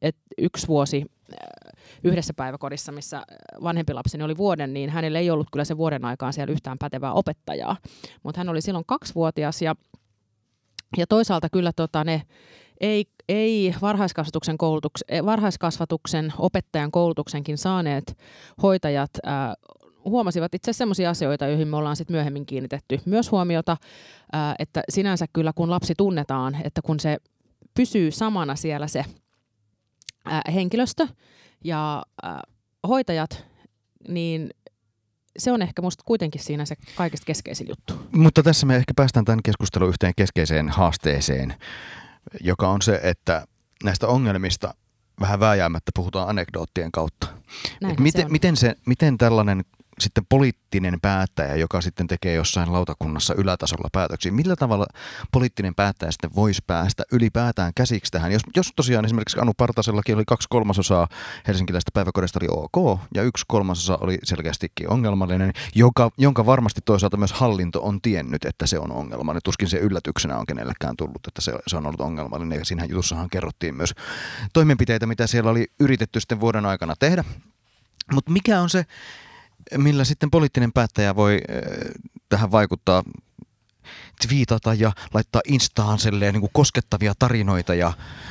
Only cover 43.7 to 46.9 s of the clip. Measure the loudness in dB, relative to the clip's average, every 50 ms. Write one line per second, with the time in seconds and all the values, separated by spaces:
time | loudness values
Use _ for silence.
43.7 | _ _ -4 -4 -2 0 0 2 2 2 2 0 0 0 -2 -4 -4 -4 -6 -8
44.7 | -10 -14 _ _ _ _ _ _ _ -4 -2 0 2 2 4 4 4 4 2 0
45.7 | -2 -4 -4 -4 -4 -4 -4 -2 -4 -4 -4 -2 -2 -4 -4 -4 -6 -8 -8 -6
46.7 | _ -6 -6 -4